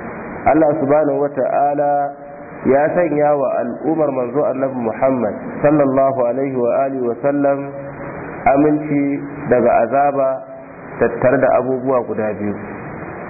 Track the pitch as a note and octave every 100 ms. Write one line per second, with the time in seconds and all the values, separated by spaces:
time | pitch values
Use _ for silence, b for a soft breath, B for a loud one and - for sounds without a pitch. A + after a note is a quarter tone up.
0 | - - - - - D3 D3+ D3+ C#3 D3+
1 | D3 C#3 C#3+ D3 - - C#3+ D3 C#3+ C#3+
2 | C#3+ - - - - - - C3+ D3+ F3+
3 | E3 D3 D3 D3 B2 - A#2+ A2 B2+ D#3+
4 | D3 C3 A#2+ C3 A2+ B2+ C3+ B2+ A2+ G#2+
5 | C3+ C3 G#2+ F2 - - D3 D3+ C#3 C3
6 | C3+ B2+ A#2+ B2+ C#3 C3 A#2 G#2 C#3 C3+
7 | B2 A2+ C#3+ C#3+ C#3 C#3 C#3 - - -
8 | - - - - - C#3+ D3+ D3+ D3+ C#3+
9 | C#3 C#3 - - - B2 A#2 - A2+ C3+
10 | C#3+ C#3 C3+ C3 - - - - - -
11 | A#2 - B2+ C3+ B2+ A#2 B2 C3 B2+ B2+
12 | A2+ G#2+ G#2+ G2 G#2 G2+ - - - -
13 | - - -